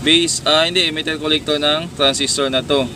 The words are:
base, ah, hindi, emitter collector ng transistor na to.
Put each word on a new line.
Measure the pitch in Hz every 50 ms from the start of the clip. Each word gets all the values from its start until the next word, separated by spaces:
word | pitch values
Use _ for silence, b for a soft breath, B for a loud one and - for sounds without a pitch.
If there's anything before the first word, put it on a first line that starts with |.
| 117
base, | 143 160 170 170 160 - - -
ah, | 139 151 156 165 170
hindi, | 175 180 175
emitter | 165 151 156 151 165 156 151
collector | 151 156 156 151 135 - 151 147
ng | 147 147 151 156 165 170 - -
transistor | 143 139 135 - 143 135 - - 139 135 131
na | 131
to. | 123 139 147 139 131 120 135